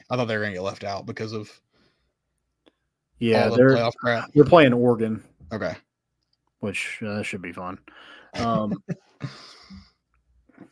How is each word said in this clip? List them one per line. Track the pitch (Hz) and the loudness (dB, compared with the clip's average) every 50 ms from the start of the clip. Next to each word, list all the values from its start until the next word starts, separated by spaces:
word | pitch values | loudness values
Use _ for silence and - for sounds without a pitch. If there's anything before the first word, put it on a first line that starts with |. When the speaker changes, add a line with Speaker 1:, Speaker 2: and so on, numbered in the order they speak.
| - - | -10 -6
Speaker 1:
I | 123 | -4
thought | 123 120 | -4 -2
they | 110 110 107 | -2 -2 -4
were | 107 | -4
gonna | 104 95 | -4 -6
get | 90 | -6
left | 95 98 98 - 104 | -8 -8 -8 -8 -8
out | 101 98 95 - | -10 -8 -8 -10
because | 117 113 - 110 107 113 | -10 -10 -10 -10 -10 -10
of | 107 104 - - _ _ _ _ _ _ _ _ _ _ _ _ _ _ _ _ _ _ _ _ _ _ _ _ _ _ _ _ _ _ _ _ - | -12 -12 -14 -18 _ _ _ _ _ _ _ _ _ _ _ _ _ _ _ _ _ _ _ _ _ _ _ _ _ _ _ _ _ _ _ _ -4
Speaker 2:
Yeah, | 117 113 110 117 113 | 0 2 4 4 4
Speaker 1:
all | 110 | 4
the | 117 120 | 4 6
Speaker 2:
they're, | 127 131 135 117 | 6 6 6 4
Speaker 1:
playoff | 117 117 - | 2 0 -2
crap. | - - 120 117 113 - - - | -4 -2 -2 -2 -2 -4 2 4
Speaker 2:
they're | 147 143 | 4 6
playing | 139 175 170 147 127 120 | 8 8 8 8 8 4
Oregon. | 123 123 123 120 110 113 110 110 107 - - _ _ - - 113 | 2 2 2 2 0 -2 -4 -4 -6 -10 -14 _ _ -14 -10 -8
Speaker 1:
Okay. | 104 95 82 - - _ _ _ _ _ _ _ _ _ _ _ _ _ _ _ _ | -6 -6 -6 -8 -10 _ _ _ _ _ _ _ _ _ _ _ _ _ _ _ _
Speaker 2:
Which, | - 101 95 - - - - - 113 | -10 -10 -8 -8 -10 -10 -12 -12 -10
uh, | 104 104 107 107 | -8 -6 -6 -6
should | - - 95 | -8 -8 -10
be | 90 87 85 | -12 -12 -12
fun. | 98 90 90 95 - _ - - - - - - - - - - | -12 -12 -12 -14 -16 _ -20 -20 -20 -20 -20 -20 -20 -20 -12 -8
Um, | - 120 117 113 110 107 104 - - - - | -4 -2 -2 0 -2 -2 -4 -6 -8 -8 -10
Speaker 1:
<laughs> | 175 - _ _ _ - - - - - - - - - - - 196 - - _ _ _ _ _ _ _ _ _ _ _ _ _ _ - - - | -14 -14 _ _ _ -14 -14 -14 -14 -16 -20 -20 -20 -20 -20 -20 -20 -20 -20 _ _ _ _ _ _ _ _ _ _ _ _ _ _ -20 -20 -16